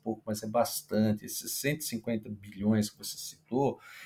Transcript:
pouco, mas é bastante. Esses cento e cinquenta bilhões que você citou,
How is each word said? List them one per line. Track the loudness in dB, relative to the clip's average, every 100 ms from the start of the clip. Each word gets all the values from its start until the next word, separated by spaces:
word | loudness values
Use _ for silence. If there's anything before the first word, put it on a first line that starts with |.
pouco, | -6 -4
mas | -4 -4
é | 0
bastante. | 2 2 0 0 4 4 2 -2
Esses | -8 -6
cento | -2 0 0
e |
cinquenta | -2 -4 -2 -4 -4
bilhões | -10 -10 0 4 6 4
que | -2
você | -10 -10
citou, | -12 -14 -2 2 2 0 -8 -18